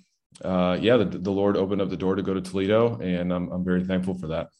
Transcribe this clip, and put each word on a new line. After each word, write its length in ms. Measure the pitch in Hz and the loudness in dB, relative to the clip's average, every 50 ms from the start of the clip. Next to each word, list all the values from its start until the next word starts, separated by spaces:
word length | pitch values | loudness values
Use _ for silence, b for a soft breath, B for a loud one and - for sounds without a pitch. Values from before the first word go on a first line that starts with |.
| _ _ _ _ _ _ _ - - | _ _ _ _ _ _ _ -10 -6
uh, 340 | 90 92 90 90 90 90 90 | -2 0 2 2 2 2 2
yeah, 160 | 92 107 123 | 4 4 4
the, 80 | 120 101 | 4 4
the 260 | 87 - 78 90 101 | 0 -2 -4 -2 -2
Lord 240 | 98 98 101 101 101 | 0 2 2 2 2
opened 260 | - 98 95 104 98 | 2 0 0 0 -2
up 80 | 98 95 | -2 -2
the 60 | 92 | -4
door 200 | 82 95 92 95 | -2 0 0 0
to 60 | 98 | 0
go 120 | 92 95 95 | 0 -2 -2
to 80 | 95 | -4
Toledo, 580 | 92 92 - 98 98 98 107 113 117 117 113 - | -4 -4 -4 -2 0 2 4 4 4 2 0 -2
and 320 | - 92 90 87 90 90 | -2 -2 -2 -2 0 -2
I'm, 200 | 90 90 90 82 | -2 -2 -2 -4
I'm 120 | - 92 90 | -4 -4 -2
very 200 | 92 90 90 90 | 0 0 0 0
thankful 300 | 92 92 90 90 98 90 | 0 0 0 0 -2 -4
for 120 | - 80 | -4 -6
that. 220 | 78 80 80 - - _ | -6 -6 -6 -6 -8 _